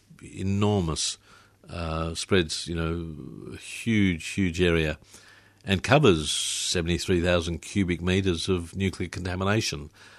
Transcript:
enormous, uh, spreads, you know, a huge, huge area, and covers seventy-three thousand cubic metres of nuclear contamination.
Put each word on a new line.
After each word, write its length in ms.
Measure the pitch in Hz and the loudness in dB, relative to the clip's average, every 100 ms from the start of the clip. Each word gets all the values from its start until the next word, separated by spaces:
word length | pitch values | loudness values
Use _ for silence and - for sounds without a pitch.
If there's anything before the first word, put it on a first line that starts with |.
| _ - | _ -20
enormous, 960 | - - 95 101 104 104 85 76 - - _ - _ _ - | -16 -6 -2 2 2 2 0 -2 -4 -6 _ -20 _ _ -12
uh, 460 | 87 82 80 82 | -6 -4 -2 -4
spreads, 540 | 82 - 98 80 - - | -6 0 2 2 -4 -6
you 80 | 85 | -4
know, 760 | 82 85 82 76 65 50 - | -2 -4 -6 -12 -14 -14 -14
a 20 | - | -14
huge, 680 | - - - 110 98 82 - | -14 -8 0 4 4 2 -4
huge 320 | - 95 82 | -2 0 2
area, 380 | 90 82 78 76 - - - - - _ | 4 4 2 -4 -12 -20 -20 -20 -20 _
and 180 | - 95 | -2 -2
covers 480 | - 143 135 82 76 | 4 6 8 6 2
seventy-three 920 | - - - - 90 85 85 - 92 | -4 -4 -4 -2 -2 0 0 2 2
thousand 380 | 87 87 85 82 | 4 2 0 -6
cubic 400 | - 104 90 82 | -4 0 0 0
metres 480 | 87 95 95 82 - | 2 2 2 0 0
of 280 | 92 82 92 | -2 -2 -2
nuclear 320 | 95 - 87 | -2 -2 -6
contamination. 800 | - 90 90 95 110 - 76 73 - - | -6 -6 -2 0 2 0 -4 -10 -16 -20